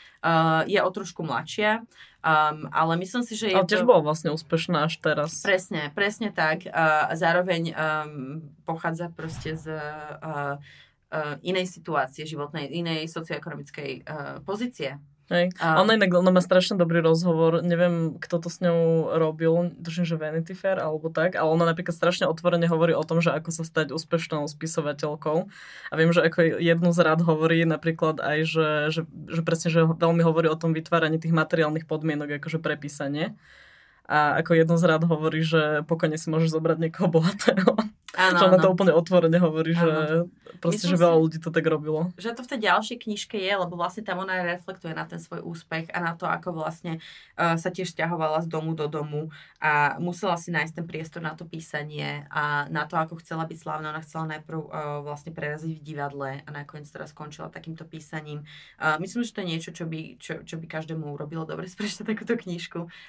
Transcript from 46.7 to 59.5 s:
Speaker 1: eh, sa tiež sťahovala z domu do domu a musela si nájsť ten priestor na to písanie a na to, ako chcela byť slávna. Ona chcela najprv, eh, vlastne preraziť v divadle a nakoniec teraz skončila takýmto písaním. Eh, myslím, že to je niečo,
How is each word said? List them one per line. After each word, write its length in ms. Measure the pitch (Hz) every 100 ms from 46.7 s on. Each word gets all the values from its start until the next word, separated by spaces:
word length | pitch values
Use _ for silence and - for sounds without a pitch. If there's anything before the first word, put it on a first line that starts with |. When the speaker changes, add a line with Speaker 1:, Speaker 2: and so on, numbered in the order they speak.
| 165 170 160 - - -
Speaker 1:
eh, 240 | - 170 165
sa 160 | 180
tiež 160 | 180 175
sťahovala 560 | - 165 170 156 156 165
z 80 |
domu 240 | 160 160 160
do 80 | 147
domu 480 | 156 151 147 160 - - -
a 400 | 156 147 147 -
musela 400 | 175 175 202 170
si 160 | 170
nájsť 200 | 160 160 160
ten 80 | 165
priestor 400 | 156 160 170 160
na 80 |
to 160 | 160 165
písanie 800 | 160 160 151 147 147 143 147 147
a 400 | 151 147 147 143
na 160 | 160 156
to, 160 | 165
ako 160 | 160 165
chcela 320 | - 165 160
byť 80 | 165
slávna. 320 | 165 156 156
Ona 160 | 156 160
chcela 240 | 160 160
najprv, 300 | 156 156 160
eh, 80 | 151 156 147 147
vlastne 320 | 143 147 -
preraziť 400 | 160 147 151 160
v 80 | 156
divadle 480 | 147 143 143 139 135 139
a 120 | 143
nakoniec 320 | 147 143 151 147
teraz 240 | - 147 -
skončila 320 | 147 147 160
takýmto 320 | 160 160 160
písaním. 640 | 165 160 147 160 151 147 147 - - -
Eh, 160 | 156 156
myslím, 240 | 185 233 233
že 80 |
to 80 | -
je 60 |
niečo, 200 | 185